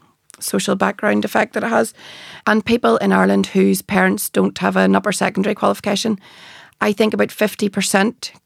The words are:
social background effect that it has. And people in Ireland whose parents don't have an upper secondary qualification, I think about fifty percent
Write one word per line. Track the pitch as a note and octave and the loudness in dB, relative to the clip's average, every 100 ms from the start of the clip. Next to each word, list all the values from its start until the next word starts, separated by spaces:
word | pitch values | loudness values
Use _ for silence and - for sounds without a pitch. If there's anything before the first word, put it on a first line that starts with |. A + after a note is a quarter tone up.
| _ _ _ - | _ _ _ -14
social | - G3+ G3 G3 | -6 -4 -2 0
background | G3 G3+ G#3 G#3 | -2 -2 -2 0
effect | G#3 A3+ G#3+ | 0 0 -2
that | A3 | -2
it | A3+ | -2
has. | A3+ A3+ - - - - - - | 0 -2 -6 -20 -20 -20 -8 0
And | A3 G#3 | 0 2
people | A#3 A#3 A3+ | 0 2 2
in | G3 | 2
Ireland | F#3+ F#3+ G3 G3 | 2 4 2 2
whose | G3 G3 F#3+ | 2 2 2
parents | - G3+ F#3 G3+ - | -2 0 0 0 -4
don't | G#3 F#3+ G3 | 0 0 0
have | F#3+ F#3+ | -2 2
an | F#3+ G3 | 2 2
upper | G3+ | 0
secondary | F#3+ G3 - G3+ | -2 -2 0 -2
qualification, | G3+ G3+ G3+ G#3 G3+ A3+ G3+ - - - - - - | 0 0 -2 -2 -2 -2 -4 -8 -20 -20 -20 -18 -4
I | G#3 | -2
think | G#3 G#3+ | 2 0
about | G#3 G#3 | 0 -4
fifty | - G#3+ - G3+ | -2 -4 -2 -4
percent | G3 F#3+ G3+ G#3 B3 - - | -2 0 2 0 -2 -14 -16